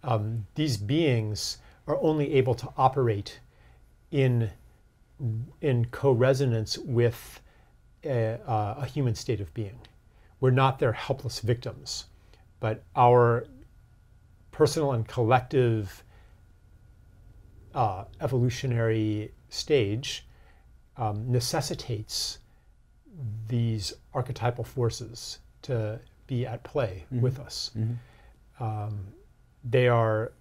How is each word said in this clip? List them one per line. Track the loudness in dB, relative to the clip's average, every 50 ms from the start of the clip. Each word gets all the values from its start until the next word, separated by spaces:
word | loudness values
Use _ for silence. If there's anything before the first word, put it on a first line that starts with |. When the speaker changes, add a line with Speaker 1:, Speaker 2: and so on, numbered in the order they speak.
| 0
Speaker 1:
Um, | 0 0 0 0 -2 -4 -6 -8 -8 -4
these | -2 0 0 0 -2
beings | 0 0 2 2 4 4 4 2 0 -2 -4 -4 -6 -8 -8 -10 -14 -20 -20 _ _ -4
are | -2 2
only | 2 2 2 2 0 2 4
able | 4 4 4 0
to | -2 -4 -10 -2 2
operate | 2 4 4 4 2 2 0 0 -4 -10 -14 -18 -20 -20 _ _ -20 -20 -20 -20 -20 _ _ _ _ _
in | 0 2 4 4 4 2 0 0 -4 -10 -20 -20 _ _ _ _ _ _ _ _ _ _ -6 -4 -4 -4 -6 -10 -12 _
in | 0 2 2 2 2
co-resonance | 0 -2 0 2 2 4 6 4 4 4 4 2 0 0 0 -2 -4 -6 -8
with | -6 -2 2 4 4 2 2 -2 -14 -18 -20 -20 -20 -20 _ _ _ _ _ _ _ _ _ _ -6
a, | -2 0 0 0 0 -2 -6 -6 -4
uh, | -2 -2 -2 -2 -4 -6
a | -8
human | -6 -4 -2 -2 -2 -2
state | -4 -4 -4 -4 -4
of | -4 -8 -8
being. | -8 -8 -8 -10 -16 -20 -20 _ _ _ -20 _ _ -20 -20 _ _
We're | 2 4
not | 4 6 4 4 2 2
their | 0 0
helpless | 0 0 -4 -4 -4 -4 -4 -10 -8 -6
victims, | -2 -2 -2 -2 -2 -12 -12 -12 -12 -12 -10 -12 -12 -14 -20 -20 _ -20 -20 _ -20 _ -14 _
but | -4 -4 -4 -4 -8 -8 2
our | 4 6 8 8 8 8 6 4 2 -2 -6 -16 -20 -20 -20 _ -20 -20 _ -20 _ _ _ -20 -20 _ -20 -20 _ -20 -20
personal | 2 4 4 4 4 2 0 2
and | 2 0 -2 -4
collective, | 0 0 4 4 4 4 4 2 2 4 4 4 2 0 -2 -6 -10 -16 -20 -20 -20 -20 -20 -20 -20 -20 -20 -20 -20 _ _ -20 -20 -20 -20 -20 -20 -20 -20 -20 -20 -20 -20 -20 -20 -20 -20 -20 -20 -20 -20 -12 -2
uh, | 0 0 0 0 -4 -10 -14 -12 -6
evolutionary | -4 -2 0 2 2 0 0 -2 -4 -2 0 0 2 2 2 2 0 0 -2 -4 -6 -8 -14 -20 _ -12
stage, | -10 -10 -2 2 2 2 4 2 0 -4 -4 -6 -10 -10 -12 -18 -20 -20 -20 -20 _ _ _ -20 -20 -20 _ _ _ -6
um, | -4 -4 -4 -4 -2 0
necessitates | 0 0 0 0 -2 -2 -2 -4 -8 -8 -6 -8 -8 -8 -8 -8 -6 -6 -6 -6 -8 -12 -20 _ _ _ _ _ _ _ _ _ _ _ _ -20 -16 -12 -10 -10 -10 -10 -8 -4
these | -2 -2 0 0 -2 -2 -4 -8 -10 -12 -20 -8 -6
archetypal | -6 -4 -4 -6 -2 -2 -2 -2 -2 -8
forces | -8 -4 -2 -2 -2 -2 -4 -12 -14 -14 -14 -14 -14 -16 -16 -18 -20 _ _ -8
to | -6 -4 -4 -2 -4 -6 -8 -12 -20 _ _ -10 -6
be | -4 -4 -4
at | -4 -8 -12 -12
play | -6 -4 -2 -2 -2 -4 -10 -12
Speaker 2:
Mm-hmm. | -6 -2 0
Speaker 1:
with | 0 0 0 -4
us. | -10 -12 -10 -10 -10 -8 -6 -4
Speaker 2:
Mm-hmm. | -4 -4 -4 -6 -10 -16 -20 -20 -20 -20 -20 _ _ _ _ -8 -6
Speaker 1:
Um, | -6 -6 -6 -6 -8 -8 -8 -10 -12 -16 -20 -20 -20 _ _ _ _ _ _ -8
they | -2 0 2 4 4
are | 4 4 4 2 2 0 -2 -4 -8 _